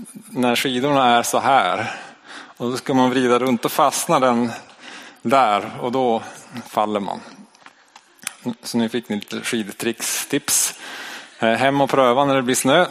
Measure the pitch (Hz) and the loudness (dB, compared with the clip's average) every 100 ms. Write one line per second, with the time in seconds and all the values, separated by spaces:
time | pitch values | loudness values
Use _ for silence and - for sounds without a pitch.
0 | - - - 135 123 120 139 127 143 139 | -18 -20 -10 -2 0 0 -2 -2 0 2
1 | 123 120 120 123 113 135 92 95 113 - | 4 4 2 0 2 2 2 0 -4 -8
2 | - - - - - - 123 127 - 131 | -16 -20 -20 -20 -20 -8 -6 -6 0 2
3 | 127 123 123 120 131 117 147 - 143 - | 2 2 2 2 2 0 0 2 2 0
4 | - 156 131 120 120 113 - - - - | 0 2 4 2 0 -6 -16 -20 -20 -20
5 | - - - 135 117 104 110 113 127 131 | -20 -10 2 4 4 2 -2 -6 -4 0
6 | 123 113 - - - 123 - 113 107 104 | 0 0 -4 -16 -16 -16 -6 -2 0 -2
7 | 92 90 - - - _ - - _ - | -4 -8 -12 -20 -20 _ -20 -20 _ -20
8 | _ _ - - 123 117 - 120 113 123 | _ _ -14 -10 -8 -8 -4 -2 -2 -2
9 | - 104 - 110 - 120 101 - 117 117 | -4 -6 -6 -8 -4 -4 -6 -6 -6 -4
10 | - - - 226 - - - - - - | -6 -6 -4 -4 -2 -2 -2 -6 -14 -14
11 | - - - - 113 113 135 139 135 135 | -14 -16 -18 -2 0 2 2 2 2 4
12 | 127 123 143 135 123 127 - 160 175 | 4 4 2 2 0 0 2 4 2